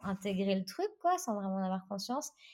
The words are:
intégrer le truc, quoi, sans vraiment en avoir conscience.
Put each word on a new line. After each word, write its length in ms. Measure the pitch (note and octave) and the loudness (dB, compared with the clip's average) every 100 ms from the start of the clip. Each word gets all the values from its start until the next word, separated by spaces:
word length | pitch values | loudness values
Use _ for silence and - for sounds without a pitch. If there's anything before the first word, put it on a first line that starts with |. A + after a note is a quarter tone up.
intégrer 540 | G3+ F#3+ G3 F#3+ G3 | -4 -2 0 2 4
le 100 | F#3+ | 2
truc, 240 | F#3 - G#4 - | 0 -2 -2 0
quoi, 180 | F4 F4+ | 2 2
sans 160 | - | 2
vraiment 220 | G#3 G3 F#3+ | -2 0 0
en 80 | |
avoir 220 | F#3+ F#3+ F#3 | 0 -2 -2
conscience. 420 | G3+ G3 C4 D4 - - | -6 -2 -4 -4 -12 -20